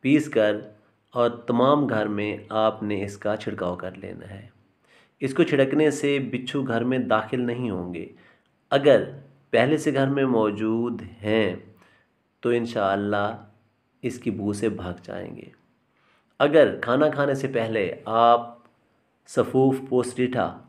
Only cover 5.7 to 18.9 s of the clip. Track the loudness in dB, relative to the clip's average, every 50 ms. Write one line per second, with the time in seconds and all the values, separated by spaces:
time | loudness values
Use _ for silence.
5.7 | 4 2 2 2 2 0 0 0 0 0 -2 -4 -6 -8 -8 -4 -6 -4 -4 -2
6.7 | -2 -2 0 0 -2 -2 0 2 0 0 0 -2 -4 -4 -2 -4 -4 -4 -4 -4
7.7 | -4 -4 -6 -8 -8 -10 -12 -14 -16 _ _ _ _ _ _ _ _ _ _ _
8.7 | 0 2 6 6 6 6 4 0 -10 -16 -18 -20 _ _ _ _ 2 2 2 4
9.7 | 2 0 0 0 0 2 0 0 2 0 0 0 2 2 2 0 0 -2 -2 -2
10.7 | 0 -2 -2 -4 -6 -8 -10 -14 -16 -10 -4 0 2 2 2 0 -2 -6 -12 -20
11.7 | -20 _ _ _ _ _ _ _ _ _ _ _ _ _ -2 0 0 0 0 -2
12.7 | -2 0 0 2 2 0 0 -2 -2 -2 -2 -2 -4 -8 -14 -20 _ _ _ _
13.7 | _ _ _ _ _ _ -8 -8 -8 -6 -6 -6 -6 -4 -4 -4 -4 -2 -2 -2
14.7 | -4 -4 -8 -10 -10 -10 -12 -14 -12 -12 -12 -12 -14 -16 -18 -20 -20 _ _ _
15.7 | _ _ _ _ _ _ _ _ _ _ _ _ _ _ 0 4 8 6 6 6
16.7 | 4 -2 -2 0 2 2 2 2 2 0 0 0 0 -2 -4 -4 -2 -2 -2 0
17.7 | 0 -2 -2 -2 -4 -8 -8 -2 2 6 8 8 6 6 4 -4 -16 -20 _ _
18.7 | _ _ _ _